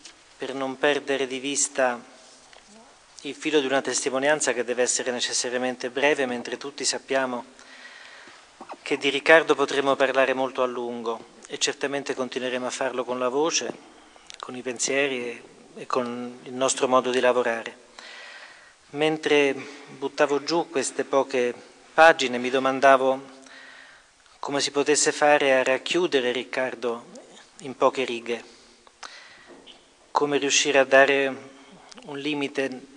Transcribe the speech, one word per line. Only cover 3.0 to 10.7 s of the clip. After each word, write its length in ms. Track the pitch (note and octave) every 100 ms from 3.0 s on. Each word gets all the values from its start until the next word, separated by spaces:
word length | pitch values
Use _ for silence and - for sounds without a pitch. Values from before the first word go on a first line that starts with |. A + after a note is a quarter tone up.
| - -
il 140 | C#3+ -
filo 240 | D#3 D3+
di 60 | C3
una 140 | C3+
testimonianza 720 | C3 A#2+ C3+ C3 C#3+ D3+ C#3
che 120 | A#2
deve 180 | A#2 B2
essere 300 | B2 - B2+
necessariamente 760 | B2 - A#2+ B2+ B2 B2+ B2 B2+
breve, 360 | C3+ C#3+ D3 B2+
mentre 300 | B2 A#2 A#2+
tutti 280 | C#3+ -
sappiamo 600 | B2+ B2+ - C3+ C3 B2 B2 - - - - - - - - - - - - -
che 160 | - C#3
di 120 | C#3
Riccardo 440 | C#3 D#3+ D#3+ D3
potremo 400 | C#3 C#3 C#3 C#3
parlare 400 | C3 C3 C3 C3
molto 300 | C3 C3 C3
a 20 |
lungo 680 | B2+